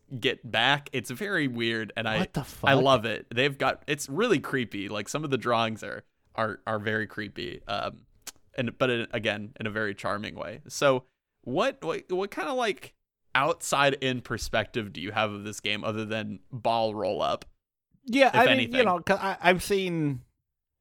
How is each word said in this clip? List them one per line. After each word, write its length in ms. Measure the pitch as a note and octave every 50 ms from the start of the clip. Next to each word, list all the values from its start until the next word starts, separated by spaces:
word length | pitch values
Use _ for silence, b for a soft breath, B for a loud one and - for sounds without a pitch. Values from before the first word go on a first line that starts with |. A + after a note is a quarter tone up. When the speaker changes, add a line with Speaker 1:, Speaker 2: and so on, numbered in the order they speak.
| _ - - A#2+
Speaker 1:
get 320 | G2+ B2+ G#2+ - - A#2+
back. 400 | G#2 A2 A#2 C3 C#3+ C#3+ C#3+ - -
It's 160 | C3 A2+ -
very 380 | B2+ A#2 G#3+ G3+ G3+ F3 D3
weird, 460 | C3+ A#2+ A#2 A#2 A#2 A2+ A2+ A2 G2+ -
and 120 | - A2 A2
I, 100 | A2 A2
Speaker 2:
What 140 | - - -
the 80 | E3
Speaker 1:
I 40 | C3
Speaker 2:
fuck? 380 | - - - - C#3 C#3 C3+ B2+
Speaker 1:
love 220 | C#3 C3+ B2 G#2
it. 220 | A2+ G#2 - - - A#2
They've 240 | A#2 C3 D3 C#3
got, 280 | C3+ C3+ C3 G#2 - -
it's 220 | - D3+ D3 - -
really 320 | C3+ D#3+ A3+ B3 G3 C#3
creepy. 480 | - - - C3 B2 G2+ - G2+ F#2+ G2+
Like, 200 | G#2+ G#2 G#2 -
some 140 | - D3 D#3
of 80 | D3+
the 80 | C3+ B2
drawings 460 | G#2+ A#2+ A#2+ A2+ A#2 A2 A2 G#2+ -
are, 180 | - A#1+ - - _ _ _ _ _ -
are, 240 | - A2+ G#2+ G2+ - -
are 140 | - A2 G#2+
very 260 | G#2 A2 G#2+ G#2+ A2
creepy, 540 | G2 - - G#2+ G2+ - - F2 - - - - -
um, 320 | G#2 G2+ - - - - - _ _ _ - - - _ _ _ - -
and, 180 | B2+ A2+ -
but 140 | - C3+ B2+
in, 160 | B2 A#2 A2+ - -
again, 400 | A#2+ G#2 A2 G2+ G#2 G#2 G#2+ - -
in 80 | A2 G#2+
a 20 |
very 240 | G2+ A2 A2 G#2 G2+
charming 400 | - - G2+ G2 G#2 G#2+ G2 -
way. 260 | G2 - E2+ G#2+ B2+ -
So 380 | - - - D3 C#3+ C3 B2+ - _ _ _ _ _ _ _ -
what, 420 | A#2+ B2+ E3 A3 C4+ A3+ - -
what, 260 | D#3+ D#3+ - - -
what 220 | F3+ F3+ G3 G#3 -
kinda, 200 | - F#4 D#4 C4+
like, 420 | B3+ A#3+ A3 F3 - - - _ _ _ _ _ _ _ _ -
outside 580 | C3 C#3 D#3 E3 - - - - C#3 C#3+ C#3 C3+ -
in 200 | C3+ C3 B2+ B2 -
perspective 720 | - A#2+ G#2+ - - - A2+ G#2 - - A#2+ G#2+ G2+ F2+
do 80 | E2
you 120 | D#2 G2+ G#2
have 180 | A2 A2 G#2+
of 140 | G#2 G2+ G2+
this 160 | G#2+ G2+ -
game 240 | - G2+ G#2 G#2+ -
other 200 | G#2+ G#2+ A2 A2
than 360 | G#2 A2 A2 G#2+ G#2+ G#2 F#2 - -
ball 460 | - B2 G#2 A#2 A2+ A#2 A2+ A2 G#2
roll 260 | G#2+ G2 F#2+ G2+ D#2+ D#2+
up? 220 | C#2+ D#2+ - - - - _ _ _ _ _ _ _ _ _ _
Speaker 2:
Yeah, 220 | C4+ A3+ C#4 C4+ A#3+
Speaker 1:
if 60 | -
Speaker 2:
I 120 | C4 B3
mean, 20 | B3+ B3+
Speaker 1:
anything? 200 | C4 A#3 - A#3+ B3+
Speaker 2:
you 40 | B3
know, 140 | G#3 F3+ F3
'cause 220 | E3 - G3 G3
I, 160 | G3 G3 F#3 -
I've 220 | - F3 F#3+ F3 -
seen, 600 | - G#3 G3 F#3+ F3+ E3+ E3 D#3 D3 C#3 B2 - _ _ _ _ _ _ _ _ _ _ _